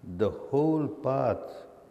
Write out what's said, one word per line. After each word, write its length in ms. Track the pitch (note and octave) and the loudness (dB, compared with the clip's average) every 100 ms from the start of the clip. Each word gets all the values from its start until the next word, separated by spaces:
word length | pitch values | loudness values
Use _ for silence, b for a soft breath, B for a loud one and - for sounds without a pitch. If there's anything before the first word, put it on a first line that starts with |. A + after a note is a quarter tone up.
| - F2 | -12 0
the 140 | G2+ | 0
whole 580 | - - C#3 D#3 D#3 C#3 | 0 -2 2 4 2 0
path 760 | - B2+ C3+ B2+ G2 - - - - - | -2 0 2 2 0 -4 -14 -18 -20 -20